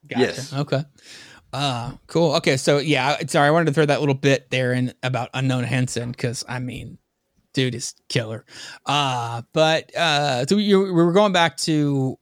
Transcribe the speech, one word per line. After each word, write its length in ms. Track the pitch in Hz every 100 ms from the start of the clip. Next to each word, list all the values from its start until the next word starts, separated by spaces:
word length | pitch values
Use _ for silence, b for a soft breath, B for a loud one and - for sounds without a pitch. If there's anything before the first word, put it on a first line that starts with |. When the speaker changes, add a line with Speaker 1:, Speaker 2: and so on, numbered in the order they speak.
| -
Speaker 1:
Gotcha. 160 | 123
Speaker 2:
Yes. 300 | 117 85 131
Speaker 1:
Okay. 280 | 135 143 135 156 _ B B B B _
Uh, 400 | 127 143 120 120 - _
cool. 280 | 160 165 156
Okay. 200 | 165 135
So 220 | - 143
yeah, 400 | 139 135 131 147
I, 60 | 143
sorry, 220 | 165 143
I 20 |
wanted 160 | 165 160
to 60 |
throw 100 | 139
that 160 | 151 135
little 140 | 143
bit 360 | 135 139 135 _
there 220 | 131 123
in 220 | 127 127 -
about 260 | 127 123 123
Unknown 300 | 127 131 127
Henson, 500 | 117 127 127 - 120
'cause, 300 | 117 123 113 -
I 120 | 123
mean, 360 | 127 123 120 - _ _ _ _ _
dude 220 | - 127
is 200 | 120 - - _
killer. 380 | 131 110 110 _ B B B -
Uh, 560 | 143 139 123 117 117 -
but, 420 | 160 156 160 -
uh, 520 | - 170 143 147 123 139
so 100 | 202
you, 240 | 208 190
we 100 | 196
were 200 | 175 170
going 200 | 185 208
back 240 | 180 165 -
to 600 | - 156 143 139 131 -